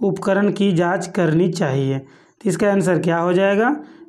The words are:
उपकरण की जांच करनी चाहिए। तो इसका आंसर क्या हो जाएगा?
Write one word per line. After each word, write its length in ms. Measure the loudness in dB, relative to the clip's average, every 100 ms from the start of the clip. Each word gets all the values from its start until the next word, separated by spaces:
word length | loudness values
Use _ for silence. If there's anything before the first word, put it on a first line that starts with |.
उपकरण 500 | -4 -2 -2 0 0
की 200 | 0 0
जांच 340 | 2 0 -2 -4
करनी 400 | -2 0 2 0
चाहिए। 480 | 0 -2 -2 -2 -4
तो 500 | -8 -20 _ _ -4
इसका 240 | 0 2
आंसर 280 | 2 2 0
क्या 180 | 0 0
हो 140 | 2
जाएगा? 420 | 2 2 2 0 -2 -6 -20